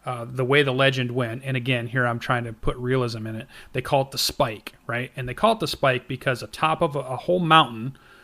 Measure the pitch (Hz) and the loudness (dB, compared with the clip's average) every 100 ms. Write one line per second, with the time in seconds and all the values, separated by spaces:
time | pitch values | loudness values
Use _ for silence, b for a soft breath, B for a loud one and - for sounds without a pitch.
0 | - 123 117 127 123 139 139 127 135 131 | -8 -8 -8 -2 4 4 4 4 4 4
1 | 123 120 117 120 135 131 120 123 117 131 | -2 -2 -2 -4 -4 -2 0 -2 0 0
2 | 123 117 - 123 120 110 - 127 123 131 | 0 0 0 -2 -2 -4 -4 -2 0 0
3 | 123 113 110 110 127 B B 131 - 143 | 0 -4 -8 -8 -12 B B -6 0 0
4 | 135 - - - 131 107 - - - 117 | 0 -2 -4 0 -2 -2 -14 -16 -6 -6
5 | 127 - 127 127 214 220 156 - 139 127 | -6 -8 -8 0 2 2 -2 0 2 0
6 | - 131 - 120 - - 156 160 170 143 | -4 -4 -2 -4 -6 -2 0 2 0 -2
7 | 135 127 - 180 165 160 135 113 120 B | -6 -6 0 0 6 6 6 -2 -8 B
8 | B B | B B